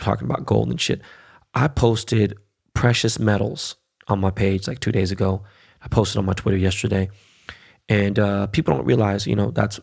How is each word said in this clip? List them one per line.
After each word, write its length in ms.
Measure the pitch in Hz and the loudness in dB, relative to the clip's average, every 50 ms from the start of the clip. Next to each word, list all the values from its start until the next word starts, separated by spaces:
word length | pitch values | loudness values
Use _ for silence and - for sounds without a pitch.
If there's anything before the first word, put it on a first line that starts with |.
talking 240 | - - 107 107 123 | -2 -2 -2 -2 0
about 200 | 123 131 - - | 0 0 0 2
gold 240 | - 104 110 113 - | 2 0 2 2 0
and 100 | - - | -2 -2
shit. 220 | - - - - - - - - - - - _ _ _ - | -2 -2 -2 -4 -6 -10 -20 -20 -20 -20 -20 _ _ _ -2
I 140 | 123 135 151 | 0 0 0
posted 680 | 139 - 127 117 113 110 - - 117 110 104 95 98 - - _ _ _ _ _ - | 2 2 2 2 2 0 -2 -2 0 2 2 0 -2 -6 -16 _ _ _ _ _ -4
precious 460 | - - 123 117 - - 113 - - | 0 2 2 2 2 2 0 0 0
metals 560 | 110 104 104 98 107 117 147 - - - - - _ _ _ _ _ - | 2 2 2 2 0 -2 -4 -6 -8 -10 -10 -12 _ _ _ _ _ -2
on 120 | 107 98 | -2 0
my 120 | 98 98 | 0 0
page, 340 | 98 - 101 98 98 92 98 | 0 0 0 0 0 0 -2
like, 140 | - 131 - | -6 -8 -4
two 140 | - 113 113 | -4 -2 0
days 180 | 104 98 90 | 0 0 0
ago. 320 | 98 92 92 95 95 95 - - _ _ _ _ _ _ | -2 0 0 0 0 -2 -4 -10 _ _ _ _ _ _
I 80 | - - | -10 -2
posted 280 | - 113 104 90 - 107 | 2 2 2 2 0 -2
on 80 | 92 | 0
my 80 | 95 95 | 0 -2
Twitter 240 | - - 107 98 95 | -2 0 0 0 2
yesterday. 520 | 95 95 95 - - 104 101 95 95 92 - - _ _ _ _ _ - - - - - _ _ _ - | 2 0 0 0 -2 0 0 0 0 -2 -6 -10 _ _ _ _ _ -20 -20 -20 -20 -20 _ _ _ 0
And, 280 | 110 104 101 101 101 110 | 2 2 2 2 2 2
uh, 300 | 104 101 101 101 98 98 | 2 2 0 -2 -2 -2
people 260 | 101 160 151 - 147 | -2 -2 0 0 0
don't 120 | 135 - | 0 0
realize, 420 | 127 127 107 110 101 101 101 101 - | 2 2 2 2 2 0 -2 -2 -2
you 80 | 110 | 0
know, 160 | 104 101 110 | 0 0 0
that's 260 | 107 - 107 104 - - | 0 0 -2 -2 -4 -8